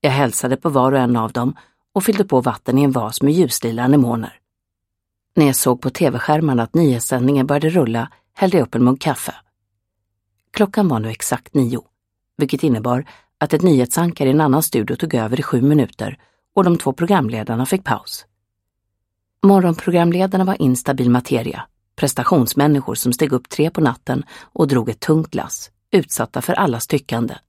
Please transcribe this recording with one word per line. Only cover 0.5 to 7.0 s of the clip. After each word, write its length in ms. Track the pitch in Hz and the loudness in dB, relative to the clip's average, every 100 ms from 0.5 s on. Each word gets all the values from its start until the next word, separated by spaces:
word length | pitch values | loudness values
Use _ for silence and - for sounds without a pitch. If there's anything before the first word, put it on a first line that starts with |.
| 131 | -2
på 120 | 170 | -2
var 240 | 139 127 | 0 2
och 60 | 135 | 2
en 180 | 123 120 | 2 0
av 160 | 113 | -2
dem 240 | 123 123 151 _ _ _ | -4 -4 -6 _ _ _
och 120 | 202 | -4
fyllde 200 | 190 202 | -2 0
på 160 | 190 131 | 2 2
vatten 380 | 123 110 - 127 | 0 -4 0 2
i 40 | |
en 100 | 143 | 2
vas 300 | 131 110 - | 0 -4 -2
med 100 | 139 | 0
ljuslila 500 | 160 156 - 117 113 | 2 0 0 -4 -2
anemoner. 560 | 127 147 120 117 104 - _ _ _ _ _ _ _ _ _ | 2 4 4 -2 -6 -14 _ _ _ _ _ _ _ _ _
När 120 | - 143 | 2 2
jag 100 | 127 | 2
såg 240 | 131 123 | 0 0
på 100 | 135 | -2
T 200 | - 160 | -2 -2
V-skärmarna 520 | 123 - 151 160 127 | 0 -2 0 2 0
att 120 | 117 | 0
nyhetssändningen 720 | 160 160 123 | 2 2 2